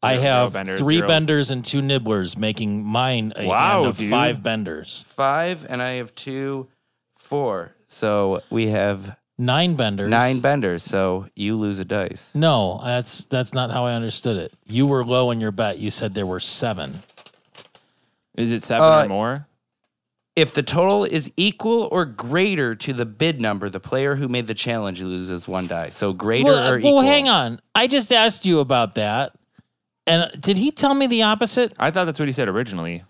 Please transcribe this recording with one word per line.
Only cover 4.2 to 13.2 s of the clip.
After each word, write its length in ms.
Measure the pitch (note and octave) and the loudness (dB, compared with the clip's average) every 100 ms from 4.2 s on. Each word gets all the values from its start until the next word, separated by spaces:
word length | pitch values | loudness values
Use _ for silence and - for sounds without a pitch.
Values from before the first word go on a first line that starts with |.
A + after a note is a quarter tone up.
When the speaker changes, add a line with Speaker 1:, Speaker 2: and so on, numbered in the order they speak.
| B2 A#2 | 2 0
Speaker 1:
benders. 640 | G#2 A2 G2 D#2 D2+ - - | -4 -4 -4 -8 -10 -14 -14
Speaker 3:
Five, 540 | - C3+ C#3+ E3+ F3+ - | -2 0 0 -2 -4 -8
and 100 | B2+ | -6
I 120 | B2+ | -4
have 220 | B2+ A#2 - | -6 -10 -12
two, 540 | - C3 C3+ C#3 C3 _ _ _ _ _ | -10 -8 -6 -6 -10 _ _ _ _ _
four. 560 | - C#3+ C3+ G2 F2 _ _ | -6 -4 -2 -4 -8 _ _
So 540 | - A2 G#2 G2 F#2 - | -6 0 2 2 -2 -2
we 180 | A2+ A2 | -2 0
have 480 | G#2+ G2+ G2 G2 G#2 _ - | 2 0 0 -6 -14 _ -6
Speaker 1:
Nine 380 | B2 C3+ F3+ D#3 | 0 2 2 2
benders. 340 | A2+ G2+ G2+ | 0 0 2
Speaker 3:
nine 300 | A#2 B2+ C3 | 4 4 2
benders, 440 | B2+ C#3+ G#2 F2 | 2 2 0 -2
so 440 | - G2 F#2+ F#2 F#2+ - | -4 -2 0 -2 -6 -6
you 200 | G2+ A2 | -4 -2
lose 220 | G#2+ G2 | -2 -4
a 60 | F#2 | -4
dice. 440 | G#2 F2+ - - | -4 -4 -8 -8
Speaker 1:
No, 460 | D3 D#3+ C3+ G2 F#2+ | 0 2 4 0 -2
that's, 420 | B2 B2 A#2+ - | -4 -4 -4 -10